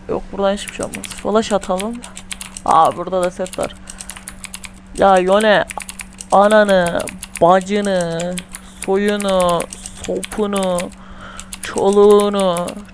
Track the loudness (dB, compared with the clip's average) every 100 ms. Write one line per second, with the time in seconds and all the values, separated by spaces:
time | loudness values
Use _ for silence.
0 | -6 -6 -6 -2 -2 -2 -6 -8 -8 -8
1 | -12 -8 -2 0 0 -2 -2 -2 -2 -6
2 | -12 -16 -14 -14 -14 -6 2 4 4 0
3 | -4 -2 -2 -4 -8 -6 -8 -8 -16 -16
4 | -16 -16 -18 -16 -16 -16 -16 -18 -12 2
5 | 4 6 4 4 4 4 2 -8 -14 -14
6 | -16 -18 2 4 6 6 6 4 2 -2
7 | -6 -10 -14 2 4 4 2 -2 0 0
8 | -2 -4 -4 -6 -10 -16 -18 -8 -2 0
9 | 0 0 0 2 2 0 -4 -10 -16 -12
10 | -8 -6 -6 -4 -2 -2 -2 -2 -4 -10
11 | -18 -18 -16 -16 -14 -12 -8 0 2 6
12 | 6 6 4 0 0 0 -4 -8 -16